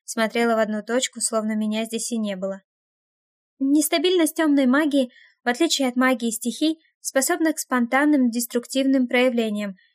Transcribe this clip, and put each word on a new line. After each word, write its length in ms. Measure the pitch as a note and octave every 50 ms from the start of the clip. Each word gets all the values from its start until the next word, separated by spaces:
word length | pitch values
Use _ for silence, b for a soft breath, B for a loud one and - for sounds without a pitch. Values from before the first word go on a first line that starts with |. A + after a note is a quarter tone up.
| _
смотрела 520 | - - A#3 A3 G#3+ - A#3 A#3 A#3 A3+
в 20 | A3
одну 240 | A3 G#3 G#3+ G#3+
точку, 380 | G#3 - A#3 C4 C4 - - A#3
словно 340 | - - A#3 A3 G#3+ A3 A3
меня 300 | G#3+ G#3+ G#3+ G#3+ A3 A3+
здесь 280 | A3 A3+ A3+ - -
и 60 | A#3+ A3
не 180 | G#3+ G3+ G3
было. 260 | F#3 G3 F#3+ F#3+ G3 _ _ _ _ _ _ _ _ _ _ _ _ _ _ _ _ _ _ _ -
Нестабильность 800 | C4+ C4+ C#4+ D#4 D4 - E4+ E4 D4 F4+ F#4+ F4 D#4+ D4+ -
тёмной 300 | - D#4+ D4+ C#4+ C#4 C4+
магии, 440 | B3 C4 D4 D#4+ C#4+ C#4 C#4 B3+ B3 b b b b b b b
в 40 | A#3+
отличие 400 | A#3+ A#3+ E4 D#4 - - C4+ B3
от 80 | B3
магии 340 | B3 B3+ C4 C4 - A#3+ A#3
стихий, 480 | G#3+ - - A#3+ A3 - D4+ D#4+ D#4+ b b b b b
способна 520 | b - - C4+ C4 E4 F4 E4 D#4+ D#4+
к 60 | D4+ -
спонтанным 720 | - - B3+ B3 A#3+ A#3 C4+ C4+ D4 D4+ D4 C4+ B3+ A#3+
деструктивным 760 | A3 A#3+ A#3 - - A#3+ A#3+ - - C4 C4+ C4+ C4+ C4+ B3+ A#3+
проявлениям, 680 | B3+ B3 B3+ C4 A#3+ A#3 A3+ A3 G#3 G#3 G#3 G3+ F#3 b b b